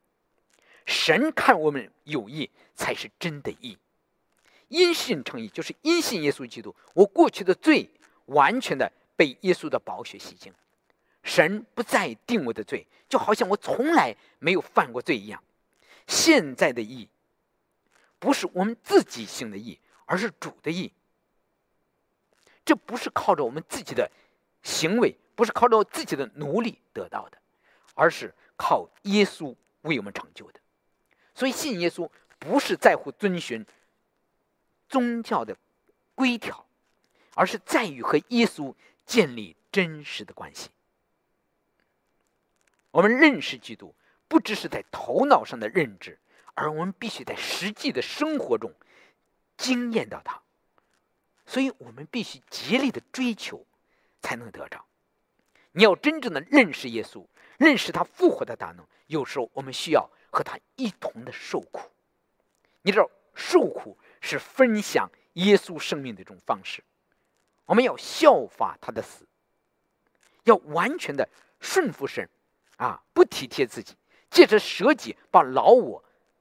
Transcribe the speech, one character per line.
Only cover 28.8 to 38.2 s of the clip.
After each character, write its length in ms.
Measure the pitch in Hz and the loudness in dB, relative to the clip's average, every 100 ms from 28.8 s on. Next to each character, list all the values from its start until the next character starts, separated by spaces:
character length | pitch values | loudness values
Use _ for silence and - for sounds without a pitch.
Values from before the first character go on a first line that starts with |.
| - _ | -2 _
耶 220 | 202 208 196 | 0 2 2
稣 300 | - 151 117 _ _ | 0 -12 -14 _ _
为 160 | 151 135 | -4 -4
我 60 | |
们 100 | 101 | -4
成 160 | - - | -12 -16
就 160 | - - | -20 -20
的。 80 | _ _ _ _ _ _ _ _ | _ _ _ _ _ _ _ _
所 140 | - 262 | -4 -4
以 40 | |
信 280 | - 311 185 | -2 -6 -2
耶 100 | 175 | -2
稣 200 | - 160 - _ _ | -4 -10 -12 _ _
不 200 | 147 269 | -2 0
是 160 | - 175 | 0 2
在 200 | 226 160 | 4 4
乎 160 | 143 | -2
遵 280 | - 202 180 | -4 -2 -2
循 260 | - 113 104 _ _ _ _ _ _ _ _ _ _ _ _ | -4 -10 -10 _ _ _ _ _ _ _ _ _ _ _ _
宗 360 | 269 240 233 | -2 0 -4
教 200 | 226 185 | -4 -4
的 140 | 110 - _ _ _ _ _ - | -4 -12 _ _ _ _ _ -2
规 220 | 262 240 | -2 -2
条， 280 | - - - _ _ _ _ _ _ - | -8 -14 -20 _ _ _ _ _ _ -2
而 100 | 185 | 0
是 140 | 220 - | -2 -2
在 200 | 311 214 | -2 -2
于 160 | 131 | -4
和 160 | - 151 | -2 0